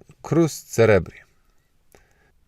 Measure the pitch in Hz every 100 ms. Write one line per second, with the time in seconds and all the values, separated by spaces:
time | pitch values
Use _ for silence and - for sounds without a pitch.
0 | - _ - 147 165 - - - 113 98
1 | - - - _ _ _ _ _ _ -
2 | _ _ _ _